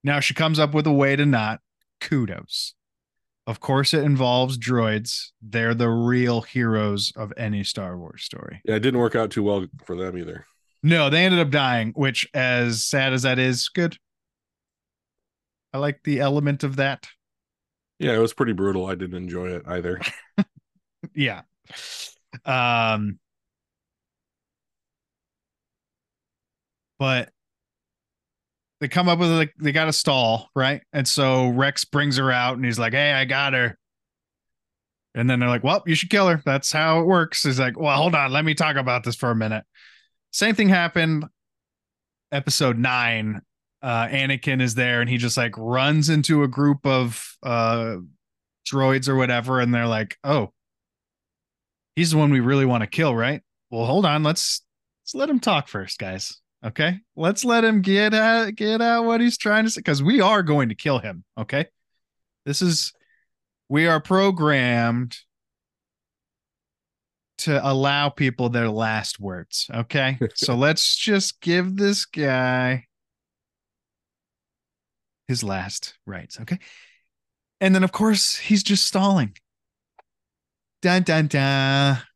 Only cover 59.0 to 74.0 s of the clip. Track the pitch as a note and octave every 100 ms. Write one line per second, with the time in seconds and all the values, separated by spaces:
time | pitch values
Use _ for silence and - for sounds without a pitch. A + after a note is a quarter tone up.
59 | A#3 A#3 A#3+ - G#3+ G#3+ A3 - - C#3+
60 | C#3+ B3+ G3 G#3+ E3+ D3 B2 G#2 D3+ C3
61 | G#2+ F2 - - A2 C#3 E3 _ _ _
62 | _ _ _ _ C#3+ C#3+ F3+ E3 - _
63 | _ _ _ _ _ _ _ C#3+ E3 D#3
64 | - F#3+ G3 F3+ D3+ C#3 B2 A#2+ A#2 A#2
65 | B2 - _ _ _ _ _ _ _ _
66 | _ _ _ _ _ _ _ _ _ _
67 | _ _ _ - - C#3 C#3 C3+ C#3 C#3+
68 | C#3+ - C3+ A#2+ B2 A#2+ A2+ G#2+ A2 A2
69 | G#2+ - G2+ F2+ E2+ - - A2+ A#2 D3
70 | C3 C3 A#2+ - - B2 C#3+ E3 - -
71 | - G3+ F#3 - E3+ F3 F#3 F#3+ G3+ G3+
72 | - - C#3+ C3 B2+ B2+ B2+ B2+ _ _
73 | _ _ _ _ _ _ _ _ _ _